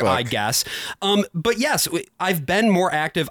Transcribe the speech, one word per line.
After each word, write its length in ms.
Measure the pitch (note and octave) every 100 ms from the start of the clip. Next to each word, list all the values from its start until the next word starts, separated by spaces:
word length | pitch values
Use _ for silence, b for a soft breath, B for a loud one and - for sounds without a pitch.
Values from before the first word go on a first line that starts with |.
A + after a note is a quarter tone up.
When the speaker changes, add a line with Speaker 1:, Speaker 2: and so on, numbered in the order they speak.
Speaker 1:
Facebook. 60 | A2
Speaker 2:
I 140 | B2+
guess. 420 | A#2+ A2+ G#2 A#2+ - B B B
Um, 220 | G3 G3+ G3
but 240 | E3+ F#3+ A3+
yes, 280 | C#4 A#3+ -
w-, 180 | E3+ - _
I've 260 | F#3 F3+ C#3
been 240 | F3+ A3+
more 220 | F3+ F#3
active 360 | D3+ D#3 - D3+